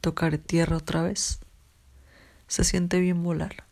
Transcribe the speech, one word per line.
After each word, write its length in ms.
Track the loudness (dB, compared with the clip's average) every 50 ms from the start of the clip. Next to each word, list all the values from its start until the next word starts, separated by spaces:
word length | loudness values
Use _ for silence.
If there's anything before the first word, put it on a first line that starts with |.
tocaré 360 | -2 -2 -2 0 0 0 0 -2
tierra 380 | -4 0 2 2 2 2 0
otra 260 | -2 -2 -2 -2 -2
vez? 380 | -2 -2 -2 -4 -4 -4 -4 -6 -8 -16 _ _ _ _ _ _ _ -20 -20 -20 -20 -20 -20 -20 -20 -20 -20 -20 -12 _
Se 180 | 0 0 2
siente 340 | 2 4 2 0 2 2 2
bien 240 | 4 4 2 0 0
volar 400 | -2 -2 -2 -4 -6 -8 -12 -20 _